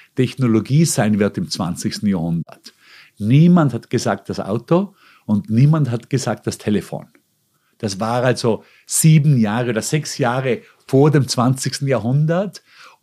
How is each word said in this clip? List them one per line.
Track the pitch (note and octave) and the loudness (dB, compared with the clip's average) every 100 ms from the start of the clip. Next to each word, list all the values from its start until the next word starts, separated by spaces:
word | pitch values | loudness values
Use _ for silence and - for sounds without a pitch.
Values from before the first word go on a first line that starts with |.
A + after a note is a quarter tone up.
| _ - | _ -4
Technologie | B2+ - A#2+ A2 G#2+ C#3+ E3 | -4 -2 0 0 2 2 2
sein | - G#2+ G#2 | 0 0 2
wird | G2+ - | 0 -2
im | E2+ | -8
zwanzigsten | - E2+ F2+ G#2+ - G#2 | -6 -6 -6 -8 -4 -2
Jahrhundert. | F#2 E2+ E2+ - - - _ _ - - - | -2 -2 -4 -6 -16 -20 _ _ -20 -20 -6
Niemand | G#2 C#3+ F3 F3 C#3+ | 2 4 6 4 2
hat | A#2 - | -2 -4
gesagt, | A#2+ A#2 G2+ - | -4 -2 -4 -6
das | F#2 | -8
Auto, | - A2+ - E3+ G3 _ _ _ - | -6 -6 0 0 -2 _ _ _ -4
und | G#2 - | -2 0
niemand | A#2 D3 D#3+ B2 | 2 4 4 0
hat | A#2 - | -4 -4
gesagt, | C3 A#2+ G#2+ A2 | -6 -4 -6 -8
das | - | -6
Telefon. | - G2+ - - - _ _ _ _ _ _ _ | -2 -4 -4 -12 -14 _ _ _ _ _ _ _
Das | G#2+ F#2+ | -10 -6
war | A2 B2 | -4 -2
also | B2+ A2+ A#2+ G2+ _ _ - | 0 0 -2 -4 _ _ -8
sieben | - D#3+ D#3 D3 C3 | 2 4 6 4 2
Jahre | G#2 A2+ A#2+ | 2 -2 -2
oder | A2 | -4
sechs | - D3+ D3 - | -4 -4 -4 -4
Jahre | A#2+ B2+ C3 G#2+ - _ - | -2 -2 -2 -4 -8 _ 0
vor | C3 D3+ | 4 4
dem | D3 B2 | 4 0
zwanzigsten | - B2 C3 C3+ - C3+ | 0 0 0 -4 -6 -2
Jahrhundert, | A#2+ A2 C#3+ D#3 E3+ G3+ - _ - - _ | -2 0 0 0 -2 -4 -10 _ -20 -20 _